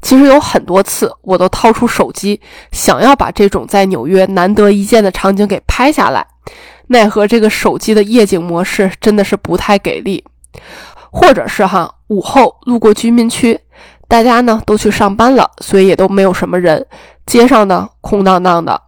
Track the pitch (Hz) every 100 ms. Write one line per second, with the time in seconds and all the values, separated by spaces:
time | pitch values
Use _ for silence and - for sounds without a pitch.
0 | - 262 277 277 277 190 147 180 202 -
1 | 214 - - 185 185 - 226 226 240 -
2 | 135 - 196 208 _ - - - - 135
3 | 220 277 - - 202 185 120 202 196 180
4 | 123 185 185 190 180 208 208 202 202 226
5 | 202 - 196 196 208 190 - - 262 302
6 | 190 123 - _ - - - - _ 247
7 | 214 214 208 233 214 - 220 165 - 214
8 | 202 240 202 185 175 170 185 - 190 -
9 | 226 208 196 202 - 180 - 202 - -
10 | 185 185 - _ _ - - - - -
11 | - - 359 247 127 - 190 185 165 -
12 | _ 208 - - 233 - - 240 220 208
13 | 233 240 233 - 240 - _ _ - _
14 | _ 233 226 233 247 220 - 214 214 208
15 | 208 202 233 262 - - - 196 190 170
16 | 190 196 190 185 202 180 175 156 - -
17 | - _ - 233 240 247 202 180 190 _
18 | - 202 190 185 180 175 160 90